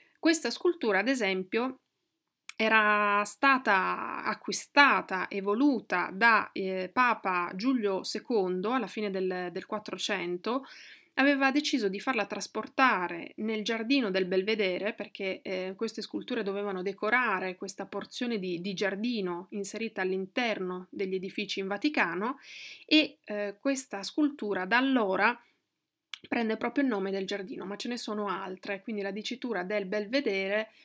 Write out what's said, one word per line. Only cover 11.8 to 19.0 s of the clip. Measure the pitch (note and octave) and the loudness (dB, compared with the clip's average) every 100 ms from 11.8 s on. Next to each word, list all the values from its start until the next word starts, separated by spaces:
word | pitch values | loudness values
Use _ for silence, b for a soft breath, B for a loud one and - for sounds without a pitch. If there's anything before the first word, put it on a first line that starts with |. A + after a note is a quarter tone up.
| G3+ | 0
di | G3 | -2
farla | - A#3 G3+ | -2 0 -2
trasportare | G3 - A3 A3 - C4 G3+ F3 E3+ - - | -4 -4 -6 -4 2 4 4 0 -4 -10 -6
nel | G#3+ A3 | -4 -2
giardino | G3+ A3+ A3+ C#4 A3 | -2 -2 2 2 2
del | F#3 F#3 | 2 2
Belvedere, | F#3+ F#3+ A3 F#3+ F3+ G3 | 2 2 2 0 0 -4
perché, | A3+ G#3 - G3 F#3 | -6 -10 -8 -6 -6
eh, | - F#3 F#3 G3 | -6 -6 -6 -4
queste | A3+ - | -6 -6
sculture | G#3 G3+ G3 A#3 | -8 -8 -4 -4
dovevano | G3+ G3 G#3 F#3 | -2 -4 -4 -4
decorare | F#3 G3 G#3 B3 A#3+ F#3 F#3 F3+ | -4 -2 2 2 2 0 -2 -6
questa | G3 - F#3+ | -8 -8 -6
porzione | D4 F#3+ - A#3+ A3+ | -8 -6 -4 -2 -2
di, | F#3 E3+ | -2 -4
di | F#3+ | -4
giardino | F3+ G3+ G3 | -2 -2 -2